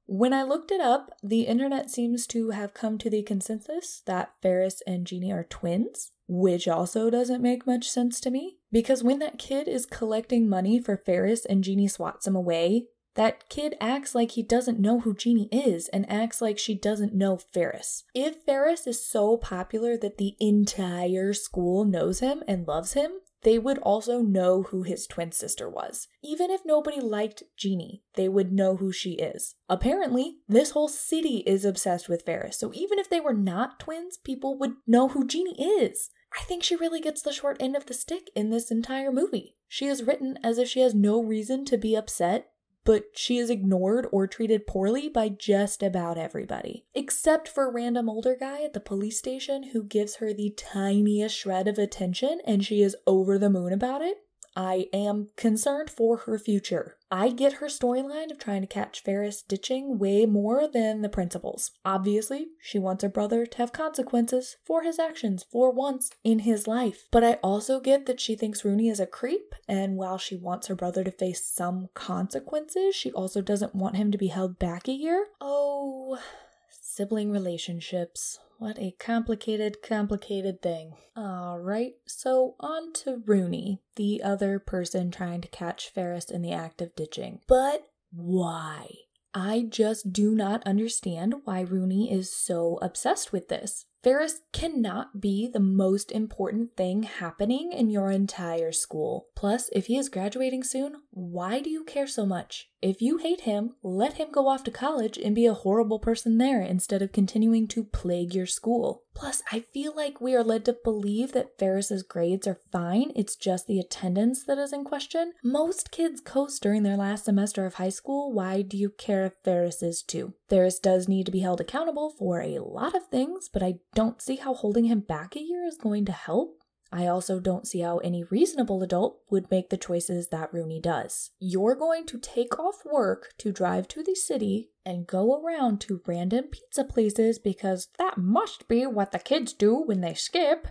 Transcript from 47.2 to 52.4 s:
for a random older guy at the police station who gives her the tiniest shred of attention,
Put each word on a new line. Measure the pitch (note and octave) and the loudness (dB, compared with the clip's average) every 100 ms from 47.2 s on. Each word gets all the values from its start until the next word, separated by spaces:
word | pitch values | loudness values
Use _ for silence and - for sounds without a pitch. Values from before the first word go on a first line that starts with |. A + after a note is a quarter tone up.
| E4 D#4+ D#4+ | 4 2 0
for | C#4+ | -2
a | C4 | -2
random | A#3 A#3+ A#3+ A3+ | -2 -2 0 0
older | G#3+ B3+ B3+ | 0 0 0
guy | C4 C#4+ | -4 -6
at | D4+ | -6
the | G#3 | -6
police | - G3 G#3+ - | -6 -4 -4 -4
station | C4 C4 C#4 C#4 C4+ | -6 -6 -4 -6 -4
who | A3+ | -6
gives | G#3 G#3+ G#3 - | -2 -2 -2 -4
her | A3 | -6
the | G3+ G#3 | -4 -4
tiniest | G#3 - G3 G3 G3+ G#3 G#3 G#3+ | -6 -8 -4 2 4 4 2 0
shred | - G3 F#3 G3 | -4 -2 0 0
of | G#3 | 0
attention, | G3+ - F3+ F3+ C4+ E4 | -2 -2 -4 0 -2 -2